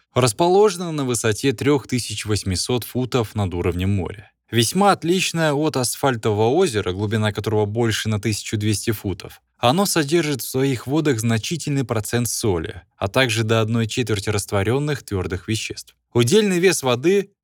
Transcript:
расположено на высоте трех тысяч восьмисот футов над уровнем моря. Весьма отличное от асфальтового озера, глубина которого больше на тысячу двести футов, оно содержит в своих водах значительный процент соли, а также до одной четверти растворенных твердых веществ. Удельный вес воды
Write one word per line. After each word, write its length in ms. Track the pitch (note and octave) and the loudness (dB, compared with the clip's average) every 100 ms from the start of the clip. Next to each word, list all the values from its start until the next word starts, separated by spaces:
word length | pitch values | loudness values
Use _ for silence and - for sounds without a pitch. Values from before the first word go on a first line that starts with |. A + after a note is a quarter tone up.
| _ | _
расположено 800 | B2 B2 - F3 F#3+ G#3+ F3 F3 | 0 0 2 4 6 6 2 -6
на 140 | D3+ B2+ | -4 -2
высоте 480 | A#2 A2+ G#2 C#3 | 0 0 0 0
трех 340 | A#2+ C#3 D3 - | 0 2 2 0
тысяч 380 | B2 - G#2 G#2 | -6 -4 -8 -2
восьмисот 580 | G#2 G2+ F2+ - B2 | -2 -2 -4 -2 -4
футов 520 | - A#2+ B2 B2+ G#2+ G#2+ | -2 -6 -2 -2 -2 -2
над 180 | F#2+ | -2
уровнем 360 | F2 F2 F2 F#2+ | 0 -2 0 0
моря. 420 | G2+ E2 - - _ - | 0 -2 -10 -18 _ -4
Весьма 400 | A2+ A2+ F#3+ G3+ | 0 0 4 4
отличное 640 | F#3 D#3+ F#3 - E3 D#3 | 4 0 0 0 0 0
от 220 | C#3+ D#3 C3+ | 2 0 0
асфальтового 720 | A#2+ - C#3 A#2+ A2+ G#2 A2 | -4 0 -2 0 0 2 2
озера, 420 | D#3+ F#3 G#2+ F#2 | 4 2 0 -4
глубина 400 | F#2 G#2 A2 G#2+ | -4 -2 0 0
которого 340 | G#2+ G#2+ G#2+ G#2 | -2 0 0 0
больше 440 | A2+ A#2 G#2 - | 0 0 0 -2
на 100 | G#2 | -2
тысячу 380 | A2+ G#2+ - A2 | -2 -4 -4 -2
двести 340 | G#2+ G2+ - | 0 0 -2
футов, 500 | G#2+ G2+ E2+ - - _ - | -4 -4 -8 -12 -18 _ 0
оно 280 | A#2+ E3+ G3 | 2 2 2
содержит 560 | E3+ C#3 E3+ D3+ C#3 | 0 2 2 0 -4
в 80 | - | -4
своих 360 | C3 C#3 A#2+ B2+ | -2 0 -2 -2
водах 340 | D#3 D3+ A2+ | 0 2 0
значительный 640 | A2+ A2+ - E3 D3+ C#3 | 0 0 -2 -6 -2 -2
процент 440 | A#2 A2+ - A#2+ A#2 | -2 -4 -2 -2 -2
соли, 560 | - A2+ E2+ D#2 - _ - | -2 0 -2 -4 -12 _ -8
а 100 | G#2+ | -2
также 360 | C3 C3 G#2+ | 0 0 0
до 180 | A2 A2+ | 0 0
одной 260 | A2 A#2 A2 | 2 0 -2
четверти 420 | - A2 G#2 G#2+ | -2 -2 -2 -2
растворенных 760 | G2+ - G2+ G2+ C3+ D3 C#3+ | -4 -2 -2 0 0 -2 -6
твердых 440 | - F#2+ F2 F2+ - | -4 -6 -4 -6 -4
веществ. 480 | A2 - - - _ _ | -6 -6 -10 -16 _ _
Удельный 460 | A#2+ A#2 G#3 G#3 F3+ | 2 4 4 4 4
вес 240 | F#3 D#3+ | 4 2
воды 480 | C3 A#2+ D#3+ G3+ G3 _ | 0 2 2 2 0 _